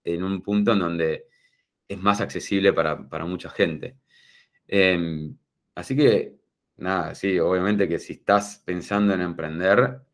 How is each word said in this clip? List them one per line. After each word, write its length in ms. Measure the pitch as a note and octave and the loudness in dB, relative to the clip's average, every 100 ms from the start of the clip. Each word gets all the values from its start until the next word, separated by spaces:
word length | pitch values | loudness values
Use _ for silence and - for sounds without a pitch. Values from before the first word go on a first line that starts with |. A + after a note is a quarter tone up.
en 180 | E2+ E2+ | -6 -4
un 200 | F#2+ F#2+ | -2 -4
punto 300 | G2+ G#2 G#2 | 0 0 2
en 60 | G#2 | 2
donde 480 | E2+ E2+ D#2+ D2+ - _ _ _ _ _ - | 0 0 -2 -2 -8 _ _ _ _ _ -12
es 120 | - | -4
más 220 | G2 G2+ | 0 0
accesible 520 | - F2+ - G2 F#2+ | -2 -6 -4 2 2
para, 360 | E2 D#2 D2+ C#2+ | 2 0 -4 -8
para 160 | D#2+ | -8
mucha 260 | E2+ F2 E2+ | -6 -8 -6
gente. 460 | - F2+ D#2 - - _ _ _ _ _ _ - | -2 -2 -2 -10 -16 _ _ _ _ _ _ -2
Em, 720 | G2 F#2 F2 E2 D#2 D#2 - _ _ _ | 2 4 2 -2 -6 -8 -12 _ _ _
así 220 | - F2+ C3+ | -12 -4 2
que, 400 | C#3 G2+ - - _ _ _ - | 4 4 0 -12 _ _ _ -10
nada, 380 | F#2 F#2 D#2+ | -4 -2 -4
sí, 240 | E2+ G2 F2+ | -4 0 2
obviamente 500 | E2 F#2 F#2+ G#2 F2+ | 2 2 2 2 0
que 100 | E2 | -2
si 160 | - | -6
estás 480 | D2+ - G2+ G2+ - | -8 0 0 0 -10
pensando 500 | - F2+ E2 G2+ G#2 | -8 -6 -2 0 2
en 60 | F#2 | 2
emprender, 800 | F2+ D#2+ D#2+ D#2+ F#2 G#2 B2+ - - | -2 -4 -6 0 4 4 4 -2 -14